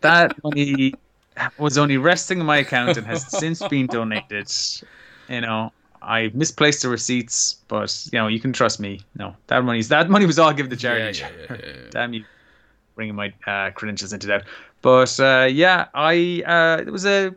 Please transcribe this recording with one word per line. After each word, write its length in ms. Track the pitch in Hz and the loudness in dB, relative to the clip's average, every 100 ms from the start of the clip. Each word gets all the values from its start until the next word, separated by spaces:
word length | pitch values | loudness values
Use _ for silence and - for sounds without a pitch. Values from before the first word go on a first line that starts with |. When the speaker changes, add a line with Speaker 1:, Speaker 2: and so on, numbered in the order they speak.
Speaker 1:
That 420 | 156 170 165 - | 6 6 6 2
money 500 | 151 147 143 139 135 135 _ _ _ - 131 - | -4 -2 0 2 0 -2 _ _ _ -8 -8 -2
was 200 | 147 135 | 0 2
only 200 | 147 135 | 2 4
resting 420 | 143 175 - 185 | 2 2 0 -4
in 60 | 160 | 0
my 120 | 147 | 0
account 400 | 135 127 123 127 | 2 0 0 -2
and 100 | 110 | -2
has 180 | 120 - | -8 -6
since 400 | 202 165 165 202 | -4 -4 -4 -2
been 200 | 143 127 | -2 -2
donated. 640 | 117 113 110 - 104 101 - - - - - - - - | -2 -4 -6 -6 -10 -6 -6 -6 -8 -16 -20 -20 -20 -12
You 120 | 123 | -8
know, 320 | 117 110 110 _ _ _ | -4 -4 -4 _ _ _
I 280 | - 113 110 110 | -4 -2 0 -2
misplaced 480 | 151 - 147 147 | -4 2 2 2
the 60 | 131 | -2
receipts, 680 | 117 - 123 117 - - - _ | -4 -2 -4 -2 -4 -4 -4 _
but, 400 | 107 104 - - | -6 -4 -8 -6
you 80 | 120 | -2
know, 80 | 110 | -2
you 120 | 110 | -2
can 140 | 131 | -4
trust 260 | 123 117 - | 0 0 0
me. 220 | 101 98 - - | -8 -10 -14 -14
No, 200 | 101 98 _ | -14 -14 _
that 160 | 123 | 0
money's, 240 | 127 117 110 | 2 -2 2
that 200 | 147 170 | 4 4
money 160 | 202 196 | 4 4
was 100 | 156 | 4
all 160 | 160 | 4
given 160 | 143 135 | 4 -4
to 80 | 123 | -6
charity. 420 | 123 117 110 98 | -4 -2 -4 -8
Speaker 2:
Yeah, 100 | - - | -12 -16
yeah, 100 | 80 | -16
yeah, 80 | 117 85 | -16 -16
yeah, 80 | |
yeah. 80 | 69 - | -18 -12
Speaker 1:
<laughs> 40 | |
Damn 240 | 117 120 | -6 -6
you, 100 | 117 107 _ _ _ _ _ _ | -6 -12 _ _ _ _ _ _
bringing 220 | - 110 104 | -12 -10 -8
my, 180 | 101 98 - | -8 -8 -8
uh, 240 | 101 95 | -4 -6
credentials 420 | 95 107 101 98 | -6 -10 -8 -10
into 140 | 101 98 | -10 -2
doubt. 160 | 101 101 - - _ | -4 -4 -20 -20 _
But, 360 | - 127 127 - | 4 6 4 4
uh, 280 | 135 131 131 | 4 4 4
yeah, 380 | 135 175 180 - - | 4 4 4 0 -2
I, 480 | 151 170 175 175 - | 0 2 0 -2 0
uh, 360 | 170 165 165 | 2 4 2
it 100 | - | -4
was 140 | 196 190 | -4 0
a 260 | 202 190 | 0 0